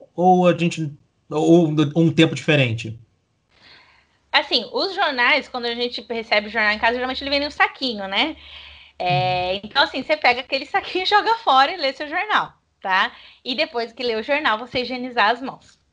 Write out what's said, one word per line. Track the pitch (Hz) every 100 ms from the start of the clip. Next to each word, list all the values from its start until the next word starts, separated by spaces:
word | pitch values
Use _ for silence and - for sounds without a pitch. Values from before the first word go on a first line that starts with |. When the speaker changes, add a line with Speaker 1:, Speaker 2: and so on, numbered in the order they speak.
| -
Speaker 1:
Ou | - 180 180 180
a | 170
gente, | 170 165 156 143 _ _ -
ou, | 147 160 170 160
ou | 151 147 170
um | 165
tempo | - 156 160
diferente? | - 151 123 113 110 110 _ _ _ _ _ _ - - _ _ _ _ _
Speaker 2:
Assim, | 269 - 285 202
os | 240 359
jornais, | 370 330 262 240 294 -
quando | 247 240
a |
gente | 233 240 240 208
recebe | 226 220 214 208
o |
jornal | 226 214
em | 214
casa, | 233
geralmente | 247 247 269
ele | 277
vem | 285
num | 294
saquinho, | - 415 - 262 214 196
né? | 202 285 311 - - - - - -
É, | 180 180 185 180 180
Speaker 1:
Uhum. | 196
Speaker 2:
então, | 214 277
assim, | 311 -
você | 262 302
pega | 277 240
aquele | 269 269 285
saquinho | 392 - 359
e | 370
joga | 415 381 453
fora | 359 262 277
e | 370
lê | 277
seu | 269 302
jornal, | 330 427 330 156 _ _ _
tá? | 196 185 226 - - -
E | 240 262
depois | 311 240 233
que | 226
lê | 247
o | 220
jornal, | 226 285 294 214
você | 240 262
higienizar | 240 254 254 240 208
as | 247
mãos. | 254 156 _ _ _